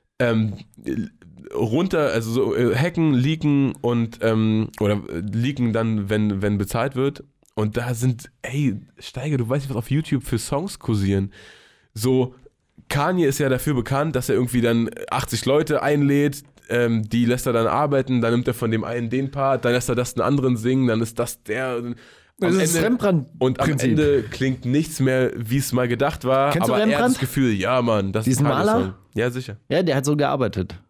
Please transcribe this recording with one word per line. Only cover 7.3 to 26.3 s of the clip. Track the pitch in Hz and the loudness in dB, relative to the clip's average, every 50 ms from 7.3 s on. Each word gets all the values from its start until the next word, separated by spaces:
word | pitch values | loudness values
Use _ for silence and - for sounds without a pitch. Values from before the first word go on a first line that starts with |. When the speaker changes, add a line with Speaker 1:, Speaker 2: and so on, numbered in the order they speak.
| _ _ _ _ _ | _ _ _ _ _
Speaker 1:
Und | - 107 107 104 | -2 -2 -2 -2
da | 120 117 123 123 | -4 -4 -4 -4
sind, | 113 123 127 120 113 - - - _ - | 0 0 0 0 -2 -8 -18 -20 _ -12
ey, | - 127 143 147 127 98 - - - _ | -6 -4 0 0 0 0 -2 -10 -16 _
Steiger, | - - - - 127 123 156 151 | -20 -20 -14 -10 -8 -4 -2 -2
du | 127 120 | -2 0
weißt | 110 131 147 139 | 0 -2 -2 -2
nicht, | 135 | -4
was | 131 | -6
auf | 110 117 - | -6 -4 -2
YouTube | 131 151 156 - 147 127 - | -2 -2 0 -2 -2 -4 -2
für | - - 110 | -2 -4 -4
Songs | - - 147 139 175 196 - - | -2 -2 -4 -4 -4 -6 -10 -8
kursieren. | - - 110 104 98 98 98 98 98 95 - - - - - - - _ _ _ _ _ _ | -4 -2 0 0 2 2 2 0 0 -4 -8 -16 -20 -20 -20 -20 -20 _ _ _ _ _ _
So, | 110 107 127 131 127 123 123 - - - - _ _ _ _ _ - - | -4 0 2 2 2 2 0 -4 -14 -20 -20 _ _ _ _ _ -20 -12
Kanye | _ - 143 143 170 185 180 165 | _ -4 -2 0 0 2 2 2
ist | 135 135 - | 2 2 2
ja | 147 135 | 2 2
dafür | 127 123 - 151 147 | 2 0 0 0 0
bekannt, | 123 107 - 139 135 151 165 139 | -2 -2 0 -2 0 0 0 -2
dass | 127 127 - | -2 0 2
er | 117 | 2
irgendwie | 101 127 120 120 120 | 2 2 2 2 2
dann | 117 117 117 117 117 - - - - - | 2 4 4 2 2 0 -4 -8 -8 -6
achtzig | - 131 - - - 107 - | -6 -6 -4 -4 -4 -2 0
Leute | 123 135 151 160 156 151 - - | 2 2 2 2 2 0 0 2
einlädt, | 147 147 147 143 139 139 143 143 147 139 - - - _ - _ - | 2 2 2 4 4 4 4 2 2 0 -4 -12 -20 _ -20 _ -4
ähm, | 113 120 120 117 117 113 107 | 0 0 2 2 2 0 0
die | 107 - 120 120 | 0 0 2 2
lässt | 117 123 123 - | 2 2 0 0
er | 135 117 | 0 2
dann | 117 113 | 2 2
arbeiten, | 104 78 135 151 147 139 135 127 - 127 120 | 2 2 2 2 2 2 0 0 2 0 0
dann | 113 117 | 2 2
nimmt | 120 120 123 | 2 0 0
er | - 120 | -2 -4
von | - 120 113 | -2 -2 -2
dem | 113 110 92 | -2 -2 -2
einen | 80 120 123 117 113 | -4 -4 -4 -4 -2
den | 120 131 139 135 | -2 -2 -2 -4
Part, | 143 143 135 135 135 120 - | -4 -2 0 0 0 0 0
dann | 120 120 | 0 0
lässt | 127 123 - | 0 0 0
er | 123 | -2
das | 120 123 - - | -2 -2 -2 -2
einen | 120 90 | -2 0
anderen | 110 143 139 127 131 127 | 2 2 2 2 0 0
singen, | 110 110 123 131 135 131 | 0 0 0 2 2 2
dann | 120 113 110 | 2 2 0
ist | 113 107 - - | -2 -2 -2 -4
das | 117 - - - _ | -4 -4 -6 -12 _
der. | - 104 127 131 131 123 | -6 -4 -4 -4 -4 -4
Am | 120 120 120 120 - - - - - _ _ _ | -6 -6 -8 -10 -12 -14 -20 -20 -20 _ _ _
Speaker 2:
Das | - 190 170 180 | -4 0 0 2
ist | 190 | 2
das | 170 160 170 | 2 2 2
Speaker 1:
Ende, | 165 170 | 0 2
Speaker 2:
Rembrandt-Prinzip. | 220 254 240 - 202 180 160 123 - - - | 2 0 2 2 2 2 2 0 -4 -4 0
Speaker 1:
und | 127 131 127 - | 0 0 0 0
am | - 156 151 | 0 0 0
Ende | 127 127 131 156 151 151 147 143 131 110 | 0 2 2 2 4 4 4 4 2 0
klingt | 107 - - 170 139 131 123 - | -2 -4 -2 -2 -2 -2 -2 -2
nichts | 123 131 147 160 160 - - | 0 0 0 0 -2 -2 0
mehr, | 131 131 131 131 127 120 - | 0 2 4 2 2 0 0
wie | - 117 107 127 | -4 -4 -2 -2
es | 139 135 - 123 | -2 0 0 0
mal | 127 127 120 | 0 0 0
gedacht | 120 117 135 143 156 - - | 0 0 0 -2 -2 -2 -2
war, | 127 | 0